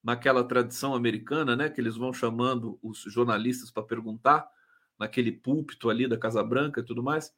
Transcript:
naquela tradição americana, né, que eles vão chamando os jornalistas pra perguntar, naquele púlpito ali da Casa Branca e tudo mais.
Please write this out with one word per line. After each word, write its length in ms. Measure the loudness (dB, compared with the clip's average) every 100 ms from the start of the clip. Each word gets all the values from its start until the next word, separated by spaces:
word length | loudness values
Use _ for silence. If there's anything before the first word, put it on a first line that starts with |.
naquela 400 | -2 0 4 4
tradição 520 | 4 2 2 -2 -2 0
americana, 600 | 0 0 -2 -2 2 2
né, 140 | 0
que 100 | -2
eles 160 | -4 -2
vão 160 | -6
chamando 680 | -2 -2 2 0 0 -4 -8
os 220 | -12 -12 -4
jornalistas 640 | 0 2 2 0 -4 -6
pra 140 | -8
perguntar, 640 | -6 -6 -6 0 4 4 2 _ _ _ _ _
naquele 340 | -2 0 0
púlpito 600 | -2 -2 0 -2 -4 0
ali 160 | 0 0
da 100 | 0
Casa 260 | 0 0
Branca 360 | 0 0 0 -4
e 40 |
tudo 200 | -6 -4
mais. 280 | -2 -2 -4